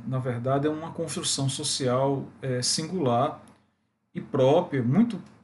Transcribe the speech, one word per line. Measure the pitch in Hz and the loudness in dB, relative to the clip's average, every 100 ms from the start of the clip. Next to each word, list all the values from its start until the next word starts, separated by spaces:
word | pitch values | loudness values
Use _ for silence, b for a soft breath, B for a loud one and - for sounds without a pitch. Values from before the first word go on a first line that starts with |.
| - | -4
na | 131 | -4
verdade, | 127 117 123 139 151 | -2 -4 0 0 0
é | |
uma | 156 165 | -2 -6
construção | - 165 180 151 - 135 | -8 -6 -4 -4 -2 -2
social, | - 147 - 127 127 139 139 139 - | -2 -4 -2 0 2 0 -2 -6 -10
é, | 135 127 | -6 -2
singular | 123 - 160 185 131 117 139 - - - _ _ _ _ _ | -2 -2 -4 -2 2 2 2 -2 -16 -20 _ _ _ _ _
e | - | -12
própria, | - 131 131 160 175 135 | -4 4 6 6 2 0
muito | 117 160 233 180 - - | 2 4 4 0 -10 -20